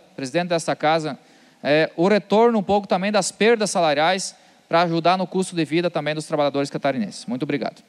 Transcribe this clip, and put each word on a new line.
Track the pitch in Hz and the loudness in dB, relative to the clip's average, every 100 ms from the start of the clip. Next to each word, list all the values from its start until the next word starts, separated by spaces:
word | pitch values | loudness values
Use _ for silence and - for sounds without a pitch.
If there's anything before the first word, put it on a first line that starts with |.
| - - | -10 -12
presidente | 131 160 180 | -6 -4 -2
desta | 165 156 143 | -2 -2 -2
casa, | 151 160 151 127 _ _ _ _ | 0 0 -2 -8 _ _ _ _
é, | 127 151 160 - | 0 2 2 0
o | 185 | 2
retorno | 208 - 208 233 220 | 2 2 4 4 2
um | |
pouco | 185 202 196 | 0 -2 0
também | 185 196 | -2 0
das | 208 - | 0 -2
perdas | - 214 233 202 | 2 2 2 0
salariais | 190 165 147 165 190 - - _ _ - | 0 2 2 2 0 -4 -12 _ _ 0
para | 165 | 2
ajudar | 175 165 170 185 | 2 2 2 2
no | 180 | 0
custo | 190 185 170 | -2 -2 -2
de | 139 | 0
vida | 165 175 | 0 0
também | 165 147 156 | -2 -4 -4
dos | - | -4
trabalhadores | 156 143 139 - | 0 0 0 -4
catarinenses. | - 143 135 101 - - | -2 -2 -2 -4 -8 -8
Muito | 127 | -6
obrigado. | 143 139 - - | -4 -4 -6 -10